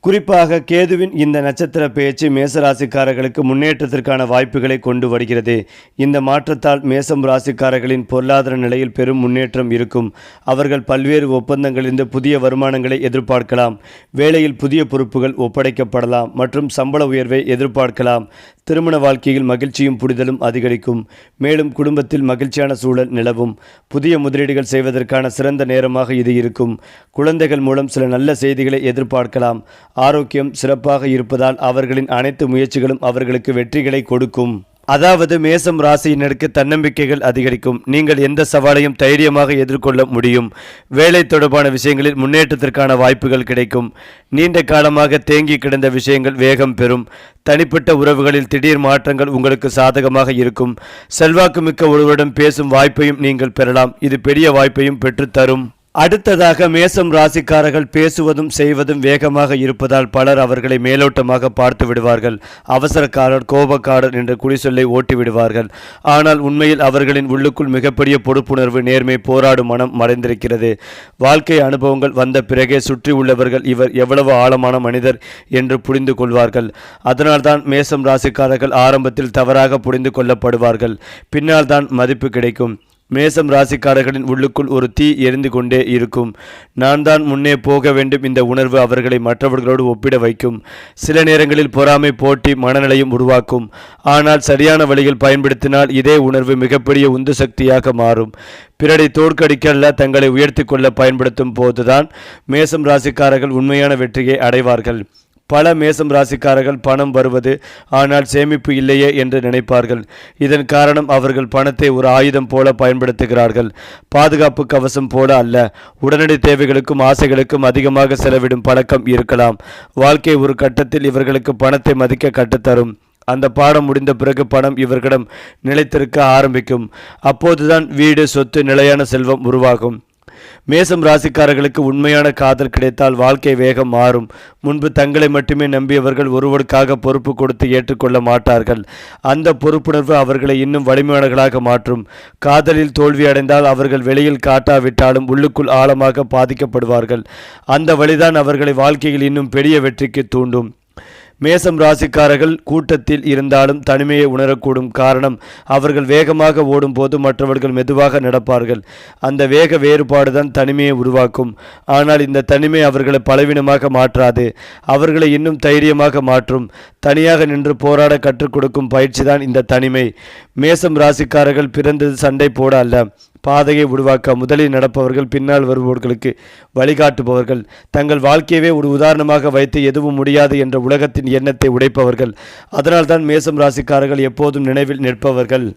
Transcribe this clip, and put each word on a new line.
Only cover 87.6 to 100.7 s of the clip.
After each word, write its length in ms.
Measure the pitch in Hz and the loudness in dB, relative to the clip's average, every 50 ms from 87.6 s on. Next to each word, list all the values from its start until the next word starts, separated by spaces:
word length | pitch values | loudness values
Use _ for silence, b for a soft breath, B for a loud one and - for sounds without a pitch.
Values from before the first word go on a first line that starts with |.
| 113 | 0
போக 260 | 139 139 139 123 143 139 | 0 0 2 2 2 2
வேண்டும்" 280 | 135 135 135 135 143 131 131 | 2 0 0 -2 -2 -2 -2
இந்த 120 | 131 131 123 120 123 | 0 0 0 0 0
உணர்வு 260 | 131 131 127 123 135 | 0 0 2 2 2
அவர்களை 380 | 123 117 123 123 117 127 127 123 120 | 2 2 0 -4 -2 -2 -2 -2 0
மற்றவர்களோடு 560 | 117 120 - - 135 127 131 123 123 131 131 131 123 | -2 -4 -2 -2 -2 -2 -2 0 0 0 0 0 -2
ஒப்பிட 280 | 120 107 104 135 131 127 117 | -2 -2 -2 -2 0 2 0
வைக்கும். 340 | 117 117 - - 123 117 107 - B B B B B B - - | 0 -2 -2 -4 -6 -6 -6 -14 B B B B B B -10 -6
சில 200 | - 156 160 160 156 | 0 2 2 4 4
நேரங்களில் 460 | 156 156 156 143 147 151 151 139 113 | 4 4 4 2 2 0 0 0 2
பொறாமை, 360 | 131 139 143 143 143 147 147 135 113 135 | 2 4 4 4 4 2 0 -2 0 0
போட்டி 300 | 139 139 131 - 143 143 131 127 | 0 0 2 2 -2 0 0 0
மனநிலையும் 500 | 123 131 139 139 135 135 135 139 131 120 | 0 0 2 2 2 2 2 2 0 0
உருவாக்கும். 520 | 123 127 127 127 127 117 - 127 123 117 104 B B B B B B B 143 143 | -2 2 2 2 2 2 0 -4 -6 -6 -8 B B B B B B B 2 2
ஆனால் 320 | 147 147 151 151 147 131 - | 2 4 4 2 2 2 0
சரியான 380 | 143 139 147 156 156 156 156 143 | 2 4 4 4 4 4 4 2
வழியில் 320 | 139 139 139 139 139 113 139 | 2 2 2 0 0 2 2
பயன்படுத்தினால் 720 | 135 135 139 143 143 135 117 - 139 139 139 143 131 135 131 | 2 2 2 2 -2 -2 -2 -2 0 2 4 4 4 4 2
இதே 160 | 127 139 151 151 135 131 | 2 4 4 4 4 2
உணர்வு 280 | 131 135 131 127 135 127 127 | 0 0 0 0 0 0 0
மிகப்பெரிய 440 | 127 135 139 120 131 139 139 139 139 127 | 0 0 -2 0 0 2 4 4 2 2
உந்து 180 | 131 131 135 143 - | 0 -2 -4 -2 -2
சக்தியாக 520 | 135 123 - - 135 131 131 131 120 135 127 117 117 | -2 -4 -2 -2 0 2 2 2 2 0 -2 0 2
மாறும். 320 | 117 117 110 113 110 - B B B B B B B B _ | 2 2 0 0 -4 -8 B B B B B B B B _
பிறரை 280 | 147 151 156 156 156 147 | 0 2 4 4 4 2
தோற்கடிக்க 580 | - 156 156 160 160 - 165 151 147 127 - 151 147 | 2 2 2 2 2 2 2 2 2 0 0 0 2
அல்ல, 160 | 139 139 147 143 - 143 | 4 2 2 2 2 -2
தங்களை 280 | 135 135 139 135 135 127 | 0 2 2 2 2 2
உயர்த்தி 280 | 131 143 135 127 - 147 | 2 2 2 0 -2 -4
கொள்ள 240 | 113 | -2